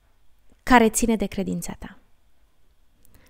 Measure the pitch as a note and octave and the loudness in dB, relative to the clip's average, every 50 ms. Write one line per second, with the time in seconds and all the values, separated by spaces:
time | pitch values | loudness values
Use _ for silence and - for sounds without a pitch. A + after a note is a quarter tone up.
0 | _ _ _ _ _ - - _ _ - - _ _ - B3+ A#3+ A3+ A3 - - | _ _ _ _ _ -20 -20 _ _ -20 -20 _ _ 4 4 6 6 4 2 0
1 | A#3+ A3+ A3+ G3 G3+ F#3+ - G3+ F#3 F3+ F3+ F3 - F#3 - - - - - - | 0 0 0 -2 -4 -6 -6 -6 -6 -6 -6 -8 -8 -10 -12 -12 -16 -20 -20 -20
2 | _ _ - _ _ _ - _ _ _ _ _ - _ _ _ _ _ _ _ | _ _ -20 _ _ _ -20 _ _ _ _ _ -20 _ _ _ _ _ _ _
3 | - - - - - | -20 -20 -20 -20 -20